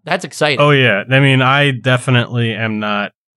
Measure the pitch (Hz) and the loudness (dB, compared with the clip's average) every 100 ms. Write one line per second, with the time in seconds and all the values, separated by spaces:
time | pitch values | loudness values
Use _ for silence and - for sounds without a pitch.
0 | - 185 151 - 151 143 147 143 123 98 | -6 -6 -6 -4 -2 2 2 4 2 0
1 | 110 131 139 131 127 139 143 127 131 123 | 0 2 4 2 2 2 0 -2 -2 -2
2 | - 123 117 120 113 107 113 107 104 104 | 2 0 0 -2 -4 -4 -4 -4 -4 -4
3 | 101 - _ | -6 -12 _